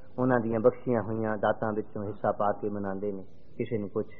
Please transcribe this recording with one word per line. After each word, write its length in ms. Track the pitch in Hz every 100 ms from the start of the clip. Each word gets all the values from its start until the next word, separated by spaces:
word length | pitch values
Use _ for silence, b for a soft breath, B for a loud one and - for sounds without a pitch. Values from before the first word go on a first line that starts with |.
| - -
ਉਹਨਾਂ 200 | 127 123
ਦੀਆਂ 200 | 113 113
ਬਖਸ਼ੀਆਂ 420 | 123 - 127 117
ਹੋਈਆਂ 360 | 101 110 110 104
ਦਾਤਾਂ 360 | 107 107 110
ਵਿੱਚੋਂ 300 | 107 104 107
ਹਿੱਸਾ 280 | 104 104 107
ਪਾ 200 | 101 104
ਕੇ 180 | 101 107
ਮਨਾਉਂਦੇ 420 | 101 98 98 104
ਨੇ, 120 | 98 98 - - -
ਕਿਸੇ 200 | 113 113
ਨੂੰ 120 | 98
ਕੁਛ 160 | 110 104